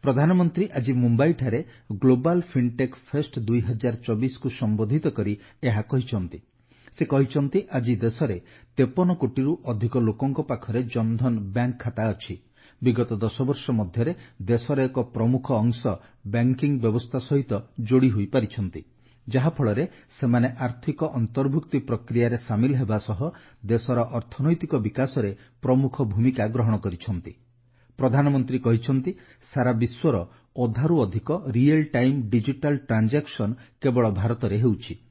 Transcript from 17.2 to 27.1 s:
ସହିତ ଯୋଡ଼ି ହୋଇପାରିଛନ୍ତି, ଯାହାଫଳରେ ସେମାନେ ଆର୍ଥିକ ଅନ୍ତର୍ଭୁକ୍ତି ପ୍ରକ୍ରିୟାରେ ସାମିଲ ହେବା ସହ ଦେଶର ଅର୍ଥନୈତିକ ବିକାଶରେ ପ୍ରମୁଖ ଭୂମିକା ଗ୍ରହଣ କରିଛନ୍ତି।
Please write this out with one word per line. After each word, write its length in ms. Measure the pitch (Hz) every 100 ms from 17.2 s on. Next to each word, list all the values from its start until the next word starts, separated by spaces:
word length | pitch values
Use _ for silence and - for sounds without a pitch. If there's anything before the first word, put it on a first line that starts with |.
ସହିତ 320 | 120 143 131 107 - -
ଯୋଡ଼ି 280 | 110 131 131
ହୋଇପାରିଛନ୍ତି, 720 | 101 101 135 110 - 95 80 - _ _ _ -
ଯାହାଫଳରେ 580 | 120 143 156 123 104 180 - _
ସେମାନେ 400 | - 123 120 120 120
ଆର୍ଥିକ 420 | 127 117 - - 156
ଅନ୍ତର୍ଭୁକ୍ତି 680 | 131 110 - 135 143 151 143
ପ୍ରକ୍ରିୟାରେ 520 | - 117 - 117 120 117
ସାମିଲ 360 | - 107 123
ହେବା 240 | 135 117 107
ସହ 220 | - 92 147 - - _
ଦେଶର 340 | 101 117 117 120 117 120
ଅର୍ଥନୈତିକ 560 | 117 - 139 165 156 139
ବିକାଶରେ 500 | 104 - 127 139 104 98 - _
ପ୍ରମୁଖ 360 | 127 127 135 - 123
ଭୂମିକା 360 | 95 120 127 110
ଗ୍ରହଣ 260 | 120 110 107
କରିଛନ୍ତି। 520 | 101 85 -